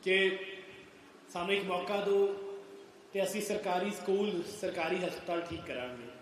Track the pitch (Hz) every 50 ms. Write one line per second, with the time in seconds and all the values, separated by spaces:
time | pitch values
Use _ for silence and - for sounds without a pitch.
0 | - 185 185 190 190 190 185 - - - - - - - - - - - - -
1 | - - - - - - - 180 175 190 196 202 196 185 180 180 180 - 208 208
2 | 202 202 196 196 202 202 196 - - - - - - - - - - - - -
3 | - - - 196 190 185 196 214 208 - 208 - - 196 180 180 190 202 196 -
4 | - - 190 202 208 208 185 175 170 - - - - 180 - 180 160 165 180 190
5 | 180 165 143 - - - 170 170 170 - 165 160 - - 135 123 123 127 123 120
6 | 120 120 - -